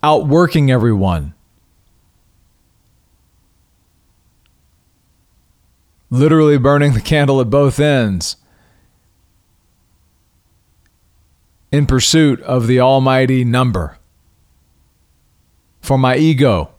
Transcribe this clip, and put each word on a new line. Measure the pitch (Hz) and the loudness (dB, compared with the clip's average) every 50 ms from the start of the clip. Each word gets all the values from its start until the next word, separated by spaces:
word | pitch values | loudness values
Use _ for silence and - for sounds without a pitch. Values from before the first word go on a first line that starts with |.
| - | 0
outworking | 151 156 123 - 147 139 160 180 156 - 160 143 135 | 0 -2 0 0 0 2 2 2 2 0 0 0 2
everyone, | 131 127 110 117 110 101 95 95 87 80 71 73 - _ _ _ _ _ _ _ _ _ _ _ _ _ _ _ _ _ _ _ _ _ _ _ _ _ _ _ _ _ _ _ _ _ _ _ _ _ _ _ _ _ _ _ _ _ _ _ _ _ _ _ _ _ _ _ _ _ _ _ _ _ _ _ _ _ _ _ _ _ _ _ _ _ _ _ _ _ _ _ _ _ _ _ _ _ _ _ _ _ _ _ _ _ _ _ | 0 2 0 0 0 0 0 -2 -2 -4 -6 -10 -14 _ _ _ _ _ _ _ _ _ _ _ _ _ _ _ _ _ _ _ _ _ _ _ _ _ _ _ _ _ _ _ _ _ _ _ _ _ _ _ _ _ _ _ _ _ _ _ _ _ _ _ _ _ _ _ _ _ _ _ _ _ _ _ _ _ _ _ _ _ _ _ _ _ _ _ _ _ _ _ _ _ _ _ _ _ _ _ _ _ _ _ _ _ _ _
literally | 127 120 139 156 160 160 156 151 147 139 | -2 0 2 2 4 4 4 2 2 2
burning | 120 139 143 143 143 143 131 | 2 2 2 2 0 0 -2
the | 110 | -2
candle | - - 160 151 143 139 139 135 | -2 -2 -2 0 0 0 0 -2
at | 127 110 | -2 -2
both | 104 143 143 139 - - | 0 0 0 0 0 -2
ends | 143 151 143 131 120 107 95 87 82 - - _ _ _ _ _ _ _ _ _ _ _ _ _ _ _ _ _ _ _ _ _ _ _ _ _ _ _ _ _ _ _ _ _ _ _ _ _ _ _ _ _ _ _ _ _ _ _ _ _ _ _ _ _ _ _ _ _ _ _ _ _ _ _ _ _ _ _ | -2 0 0 0 -2 -2 -4 -6 -8 -10 -12 _ _ _ _ _ _ _ _ _ _ _ _ _ _ _ _ _ _ _ _ _ _ _ _ _ _ _ _ _ _ _ _ _ _ _ _ _ _ _ _ _ _ _ _ _ _ _ _ _ _ _ _ _ _ _ _ _ _ _ _ _ _ _ _ _ _ _
in | - 147 147 | -2 -2 0
pursuit | - 131 127 - - - 160 156 147 131 - | 2 0 0 0 2 2 2 2 2 0 -2
of | - - 127 127 113 | -4 -4 -4 -2 0
the | 113 127 127 | 0 0 2
almighty | 123 127 135 135 131 131 131 131 131 127 131 131 123 | 2 2 2 2 2 0 0 0 0 0 0 -2 -2
number, | 120 117 123 127 127 107 92 82 76 - _ _ _ _ _ _ _ _ _ _ _ _ _ _ _ _ _ _ _ _ _ _ _ _ _ _ _ _ _ _ _ _ _ _ _ _ _ | -2 -2 -2 -2 -2 -2 -4 -6 -8 -12 _ _ _ _ _ _ _ _ _ _ _ _ _ _ _ _ _ _ _ _ _ _ _ _ _ _ _ _ _ _ _ _ _ _ _ _ _
for | - - 135 131 | -8 -4 -2 0
my | 131 127 127 135 | 0 0 0 0
ego | 156 160 156 127 143 135 104 87 71 - _ | 0 0 2 2 2 0 0 -2 -4 -8 _